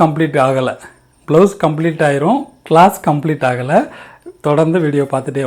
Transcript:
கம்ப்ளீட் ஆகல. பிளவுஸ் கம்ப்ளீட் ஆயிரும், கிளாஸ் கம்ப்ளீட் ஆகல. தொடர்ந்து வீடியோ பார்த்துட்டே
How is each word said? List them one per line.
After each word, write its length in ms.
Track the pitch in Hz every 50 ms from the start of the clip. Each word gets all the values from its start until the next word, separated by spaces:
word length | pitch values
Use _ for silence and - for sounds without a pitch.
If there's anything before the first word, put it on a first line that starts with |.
கம்ப்ளீட் 420 | 170 156 147 156 160 151 143 143 131
ஆகல. 240 | 131 135 131 127 117 - - - - - _ _ _ _ _ _ -
பிளவுஸ் 320 | 147 165 202 190 202 - 170
கம்ப்ளீட் 400 | 151 156 151 160 170 156 160 160 143
ஆயிரும், 320 | 139 139 147 190 247 285 - - - _ -
கிளாஸ் 320 | - 156 165 180 202 208 - -
கம்ப்ளீட் 400 | 165 147 147 143 156 151 139 135 127 123
ஆகல. 200 | 123 123 135 160 214 294 - - - - - - - - 359 - _ -
தொடர்ந்து 300 | 147 147 156 160 160 165 180 160
வீடியோ 200 | 147 143 143 139 139
பார்த்துட்டே 320 | 135 131 - 147 131 139 135